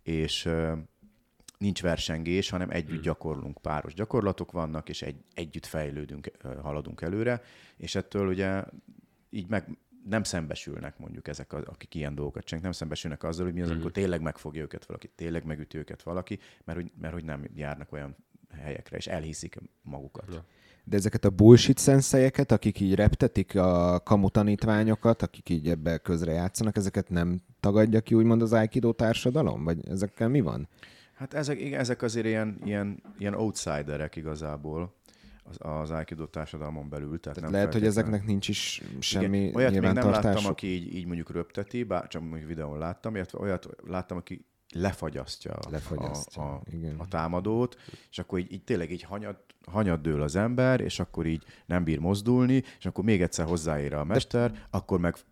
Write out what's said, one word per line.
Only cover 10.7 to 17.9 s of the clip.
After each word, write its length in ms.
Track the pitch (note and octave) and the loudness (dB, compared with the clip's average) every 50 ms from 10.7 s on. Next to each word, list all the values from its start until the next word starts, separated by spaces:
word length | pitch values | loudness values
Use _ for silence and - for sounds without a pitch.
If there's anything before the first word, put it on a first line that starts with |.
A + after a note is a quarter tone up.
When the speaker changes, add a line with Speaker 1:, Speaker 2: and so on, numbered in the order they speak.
| D2 D#2+ D2+ C#2+ - | -10 -10 -10 -12 -14
Speaker 1:
mondjuk 300 | - - D#2+ - - - | -14 -16 -14 -14 -14 -12
ezek, 260 | - D2+ - - _ - | -12 -10 -10 -10 _ -10
a, 40 | D2+ - | -10 -10
akik 300 | - - - - _ - | -10 -14 -16 -18 _ -8
ilyen 200 | D#2+ D2 C#2+ D2 | -8 -6 -6 -6
dolgokat 280 | C#2+ D2 C#2+ - - - | -6 -6 -6 -8 -10 -10
csinálnak, 200 | - E2 D#2+ E2+ F#2 | -8 -10 -6 -6 -8
nem 100 | E2+ - | -6 -6
szembesülnek 440 | E2 D#2+ D2+ - - E2 D2 - - | -8 -8 -8 -8 -8 -8 -8 -6 -6
azzal, 220 | E2+ E2 E2+ F2+ | -6 -4 -4 -4
hogy 80 | F2+ E2+ | -4 -2
mi 60 | F2 | -2
az, 40 | F2 | -2
Speaker 3:
Mhm. 80 | E2+ E2 | -2 -2
Speaker 1:
amikor 160 | D#2+ E2 F2 | -2 -4 -4
tényleg 300 | - G2 G2 F#2 F2 D#2+ | -2 -2 0 0 -2 -2
megfogja 400 | D#2+ D#2 D#2 - - D#2 D2+ D#2 | -4 -6 -6 -8 -12 -12 -10 -10
őket 240 | D2+ C#2+ - E2 - | -10 -10 -12 -16 -14
valaki, 240 | - - D#2+ - - _ | -14 -16 -16 -16 -18 _
tényleg 280 | - E2+ E2 E2 E2 D#2 | -10 -8 -6 -6 -6 -6
megüti 320 | D#2 D2+ D2 D2 - - | -6 -8 -8 -10 -12 -12
őket 260 | D#2 D2 - - - - | -12 -12 -12 -14 -14 -10
valaki, 360 | D#2+ F2 F#2 F2+ - G2+ - - - - _ _ | -8 -8 -8 -6 -8 -10 -12 -12 -20 -20 _ _
mert 140 | - E2 F2 | -10 -8 -8
hogy, 120 | E2+ - _ - | -8 -10 _ -12
mert 120 | E2 D#2+ E2 | -10 -8 -8
hogy 100 | F2 D#2+ | -8 -8
nem 200 | D#2+ D2 C#2+ D2 - - | -8 -8 -8 -10 -12 -10
járnak 360 | C#2 D2 C#2+ D2 C#2+ D2 _ | -8 -8 -8 -8 -10 -12 _